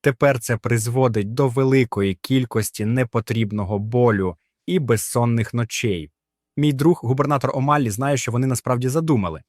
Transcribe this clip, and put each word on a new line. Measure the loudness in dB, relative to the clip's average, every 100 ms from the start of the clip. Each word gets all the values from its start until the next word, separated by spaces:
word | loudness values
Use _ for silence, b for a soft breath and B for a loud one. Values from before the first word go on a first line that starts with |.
Тепер | 0 2 2 2
це | -2 -4
призводить | 0 0 0 2 2 2 -4
до | 0 0
великої | 2 2 4 2 0 0
кількості | -2 0 0 0 -2 -4 -4
непотрібного | -2 0 0 -2 -2 -2 -2 -2 -4 -4
болю | -2 2 4 4 0 -4 _ _ -4
і | -2
безсонних | 2 0 0 -2 0 0 -2
ночей. | -4 -4 -4 -4 -4 -8 _ _ _ _ -2
Мій | 0
друг, | 2 2 2
губернатор | 0 0 2 0 0
Омалі, | -2 0 2 0
знає, | -2 -2 -2
що | -2
вони | -2 0
насправді | -2 -2 -2 0
задумали. | -2 0 0 -2 -8